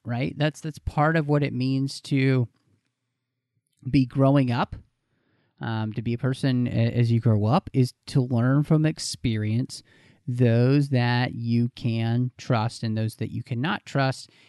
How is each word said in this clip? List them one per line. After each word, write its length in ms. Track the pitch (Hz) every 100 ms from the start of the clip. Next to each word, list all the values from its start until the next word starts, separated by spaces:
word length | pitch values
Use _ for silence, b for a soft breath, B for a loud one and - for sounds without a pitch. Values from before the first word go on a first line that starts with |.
right? 300 | 113 120 147 -
That's, 240 | 151 -
that's 200 | 156 -
part 360 | - - 147 165
of 120 | 143
what 160 | 147
it 80 | 143
means 480 | 120 131 135 135 -
to 460 | - 139 135 131 120 _ _ _ _ _ _ _ _ _ _ _ _ _ 127
be 160 | 135
growing 460 | 127 139 135 143 127
up, 240 | 120 190 - - _ _ _ _ _ _ -
um, 320 | 120 113 110
to 100 | 110
be 100 | 113
a 60 | 120
person 480 | 127 127 143 127 120
a-, 40 | 117 117
as 200 | 117 117
you 80 | 117
grow 240 | 117 107
up, 260 | 104 156 -
is 220 | 131 123 - -
to 140 | 147
learn 440 | 123 120 123 139
from 200 | 147 156
experience 1000 | 156 165 - - 131 110 107 113 131 - - b b b b
those 640 | 123 123 117 123 139 143
that 480 | 131 120 123 123 117
you 340 | 117 117 120 -
can 560 | 117 113 113 120 127 -
trust 460 | - 120 113 -
and 160 | 113 110
those 160 | 110 -
that 140 | 110
you 140 | 117
cannot 420 | - 117 147 - -
trust, 420 | 139 135 - - b